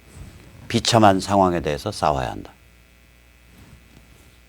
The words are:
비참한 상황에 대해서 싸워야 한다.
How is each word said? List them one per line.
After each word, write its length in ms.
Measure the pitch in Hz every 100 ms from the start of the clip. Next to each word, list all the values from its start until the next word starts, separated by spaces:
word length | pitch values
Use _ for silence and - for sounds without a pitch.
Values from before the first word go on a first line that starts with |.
| - - - - - - -
비참한 500 | 113 - 117 107 95
상황에 400 | 101 101 92 85
대해서 320 | 76 71 107
싸워야 400 | - 76 69 -
한다. 220 | - 50 - _ _ _ _ _ _ _ _ _ - - - - - - - - _